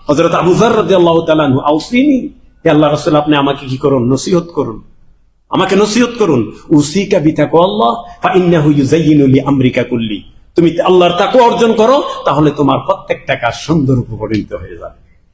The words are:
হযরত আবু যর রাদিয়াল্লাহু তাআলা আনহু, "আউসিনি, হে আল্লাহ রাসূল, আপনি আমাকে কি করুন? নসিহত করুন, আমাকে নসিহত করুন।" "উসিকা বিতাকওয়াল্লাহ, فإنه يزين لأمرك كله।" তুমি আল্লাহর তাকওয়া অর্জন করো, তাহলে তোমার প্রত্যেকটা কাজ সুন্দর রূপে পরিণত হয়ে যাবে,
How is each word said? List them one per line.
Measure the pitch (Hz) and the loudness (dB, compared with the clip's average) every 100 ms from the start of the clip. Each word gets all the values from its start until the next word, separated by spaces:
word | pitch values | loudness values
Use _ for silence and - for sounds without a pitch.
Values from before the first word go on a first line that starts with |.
| - | -2
হযরত | 147 165 | 0 2
আবু | 160 160 | 2 2
যর | 180 214 220 | 2 2 2
রাদিয়াল্লাহু | 165 185 170 165 | 2 2 4 2
তাআলা | 165 156 | 0 0
আনহু, | 147 131 | 2 0
"আউসিনি, | 143 151 - 240 294 262 - - - _ 165 | 0 -2 -2 0 2 0 -4 -14 -20 _ 0
হে | |
আল্লাহ | 151 151 | 2 2
রাসূল, | 147 170 151 | 0 0 0
আপনি | 147 147 | 2 0
আমাকে | 139 135 139 | 0 -4 -6
কি | 131 | -4
করুন? | 143 135 120 | -2 0 0
নসিহত | 131 - 175 | -2 0 -2
করুন, | 170 - 120 107 - - - _ _ _ _ | -2 -6 -8 -8 -18 -20 -20 _ _ _ _
আমাকে | - 185 190 | -4 0 0
নসিহত | 208 214 240 - | 0 0 -2 0
করুন।" | 202 135 104 - - | 0 0 -2 -8 0
"উসিকা | 151 143 190 202 202 | 2 2 -2 0 0
বিতাকওয়াল্লাহ, | 151 156 151 160 185 208 233 220 - - | 0 0 0 2 0 0 -2 -2 -8 -8
فإنه | 185 185 180 170 147 143 | -2 0 2 2 2 2
يزين | 127 156 151 151 139 135 | 2 2 2 4 4 2
لأمرك | 135 139 127 123 120 | 2 0 0 -2 -4
كله।" | 120 113 101 - - _ - | -4 -6 -8 -12 -20 _ 0
তুমি | 165 165 | 0 0
আল্লাহর | 185 185 175 | 2 2 2
তাকওয়া | 175 196 262 233 | 0 0 4 2
অর্জন | 208 226 | 2 0
করো, | 208 220 277 - - - | 2 2 2 0 -6 -4
তাহলে | 143 151 | 0 0
তোমার | 143 139 127 | 0 0 -2
প্রত্যেকটা | - 190 - 170 - 131 | -2 -6 -4 -10 -6 -4
কাজ | 117 | -4
সুন্দর | - - 165 135 | -6 -4 -2 0
রূপে | 131 110 107 | -2 -2 -8
পরিণত | 107 107 - | -4 -4 -4
হয়ে | 104 92 87 | -10 -14 -16
যাবে, | 87 - _ _ _ | -18 -20 _ _ _